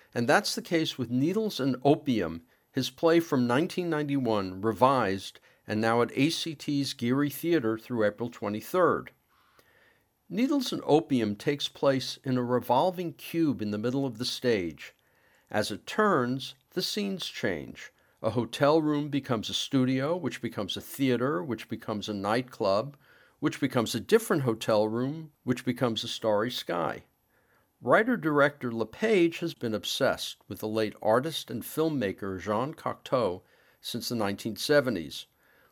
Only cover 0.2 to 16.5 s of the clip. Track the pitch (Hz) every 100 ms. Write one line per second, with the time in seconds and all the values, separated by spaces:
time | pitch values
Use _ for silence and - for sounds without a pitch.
0.2 | 120 180 208 - - 165 156 - 117 127
1.2 | 151 208 214 - 135 123 139 156 - 110
2.2 | 82 82 - _ _ 135 123 - 165 170
3.2 | 165 135 120 123 170 - 175 151 147 139
4.2 | 120 107 95 92 110 104 127 131 101 98
5.2 | - - _ _ - 107 113 117 117 -
6.2 | 147 - 165 143 - 143 131 - 120 135
7.2 | 147 - 165 165 113 110 - 120 104 104
8.2 | 123 - 104 107 - 185 156 85 65 -
9.2 | _ _ _ _ _ _ _ _ _ _
10.2 | - 180 262 294 247 - - 151 160 131
11.2 | 104 104 151 143 - - 139 135 - -
12.2 | 135 127 120 123 - 123 180 180 170 -
13.2 | - 165 156 104 104 104 120 135 139 110
14.2 | 123 - 127 107 85 71 - - _ _
15.2 | _ _ - 107 104 101 - - 214 160
16.2 | 123 131 -